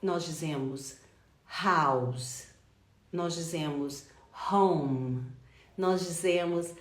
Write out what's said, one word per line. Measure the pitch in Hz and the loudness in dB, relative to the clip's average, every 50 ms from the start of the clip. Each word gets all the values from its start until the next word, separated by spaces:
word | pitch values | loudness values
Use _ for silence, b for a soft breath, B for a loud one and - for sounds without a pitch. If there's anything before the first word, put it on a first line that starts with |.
Nós | - 190 180 170 165 | 0 0 0 0 -2
dizemos | - 156 156 165 160 151 135 135 131 131 135 - - - b b b b b b b b _ _ _ - - | -4 -6 -4 -4 -4 -2 -2 -2 -4 -6 -6 -10 -12 -16 b b b b b b b b _ _ _ -8 -4
house, | 180 196 180 165 156 143 135 131 127 123 123 123 - - - - - - - _ _ _ _ _ _ _ _ _ _ _ | 0 2 4 4 4 4 4 2 2 0 -2 -4 -6 -8 -10 -12 -14 -16 -20 _ _ _ _ _ _ _ _ _ _ _
nós | - 175 175 175 165 | -6 -2 -2 -2 -2
dizemos | 165 165 160 165 170 156 151 143 143 143 143 - - - B B B B B B - - - | -2 -6 -4 -4 -4 -4 -2 -2 -2 -4 -4 -6 -10 -14 B B B B B B -8 -4 2
home, | - 202 196 196 180 160 143 139 135 131 127 127 127 127 - - - - b b b b b b b | 4 6 6 6 6 4 2 0 0 0 0 -2 -2 -4 -4 -8 -12 -16 b b b b b b b
nós | - 190 185 185 180 180 | -2 2 2 2 2 0
dizemos | 175 175 165 - 185 175 175 175 170 175 170 170 170 - B | -2 -6 -2 2 2 4 4 4 2 0 0 -2 -2 -6 B